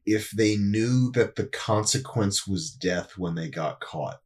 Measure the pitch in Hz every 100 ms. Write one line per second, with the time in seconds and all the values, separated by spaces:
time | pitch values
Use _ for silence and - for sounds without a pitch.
0 | 107 107 - 104 107 104 101 107 117 127
1 | 123 123 110 - 101 - - 107 104 131
2 | - 117 98 98 98 92 78 - 90 90
3 | - 92 87 82 80 80 76 - - 78
4 | 73 -